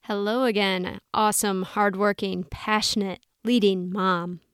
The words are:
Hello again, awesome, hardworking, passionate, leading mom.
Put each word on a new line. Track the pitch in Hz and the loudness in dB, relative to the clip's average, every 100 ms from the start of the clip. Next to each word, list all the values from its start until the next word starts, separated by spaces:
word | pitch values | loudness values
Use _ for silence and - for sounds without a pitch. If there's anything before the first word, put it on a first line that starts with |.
| - | -4
Hello | 202 202 240 | -2 0 2
again, | 254 208 196 185 180 - _ | 2 2 2 0 -4 -8 _
awesome, | 214 214 - 208 190 | 0 2 2 0 -2
hardworking, | 185 214 202 185 208 196 196 185 175 | -4 0 0 2 0 0 -4 -4 -8
passionate, | - - 214 - 220 196 180 _ _ | -8 -2 0 0 -2 -2 -6 _ _
leading | 220 247 202 190 180 | 2 4 4 2 -4
mom. | 196 185 175 175 175 _ | -2 0 0 -4 -10 _